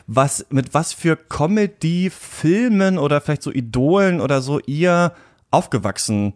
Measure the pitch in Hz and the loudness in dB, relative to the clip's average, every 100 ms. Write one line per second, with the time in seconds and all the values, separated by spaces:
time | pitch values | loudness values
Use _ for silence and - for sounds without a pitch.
0 | - 117 139 - - 135 135 147 165 - | -4 0 0 -2 -2 -2 0 -2 -4 -2
1 | 165 156 - - 151 214 202 - 160 175 | -2 -2 -4 -4 0 0 0 -2 -2 0
2 | 185 - - - 151 196 247 202 190 185 | -2 -6 -18 -2 2 2 2 2 2 2
3 | 143 147 - 147 - 135 117 123 139 196 | 0 0 0 -4 -4 -6 -4 0 2 4
4 | 196 175 135 139 131 147 - 147 175 175 | 4 2 0 0 0 -4 -4 0 2 4
5 | 175 - - _ - 143 - 113 98 - | 2 -2 -20 _ -2 -2 0 -2 -2 -4
6 | - 104 101 | -2 0 -2